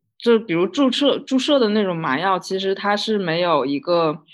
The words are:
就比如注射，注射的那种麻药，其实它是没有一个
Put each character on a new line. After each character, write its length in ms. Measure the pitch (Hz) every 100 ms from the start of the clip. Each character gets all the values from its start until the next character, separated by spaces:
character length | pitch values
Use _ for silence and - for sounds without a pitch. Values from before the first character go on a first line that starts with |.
| _ -
就 220 | 240 226
比 160 | 170
如 120 | 165 185
注 240 | 285 262
射， 280 | - 277 -
注 200 | - 262
射 200 | 285 285
的 100 | 214
那 160 | 214
种 100 | 190
麻 240 | 165 156 139
药， 200 | 190 180
其 200 | - 190
实 160 | 196
它 220 | 196 202 208
是 220 | 220 208
没 240 | 170 165
有 240 | 175 147 135
一 120 | 143
个 400 | 170 170 160 160 _